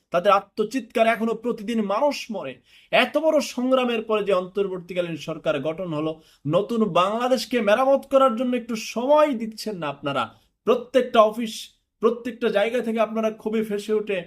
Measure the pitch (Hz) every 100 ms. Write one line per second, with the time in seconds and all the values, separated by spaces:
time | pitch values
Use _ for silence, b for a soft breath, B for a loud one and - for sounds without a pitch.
0 | b 170 202 196 196 - 214 262 - 233
1 | 226 226 226 220 240 220 202 226 196 208
2 | 294 - - 196 135 127 b b b 220
3 | 240 294 311 311 226 - 254 262 247 226
4 | 220 214 190 185 180 202 196 185 170 180
5 | 175 156 165 160 160 147 151 160 180 151
6 | 156 160 b b 143 170 202 233 214 170
7 | 190 220 247 262 - 247 202 220 262 277
8 | - 269 262 220 254 247 233 220 - 226
9 | 262 302 302 226 220 - 220 190 147 139
10 | 143 135 110 b b _ 196 247 - 262
11 | 247 240 214 220 226 - - _ _ _
12 | 226 226 240 226 233 294 233 247 226 226
13 | 220 220 220 214 220 220 214 202 202 214
14 | 208 190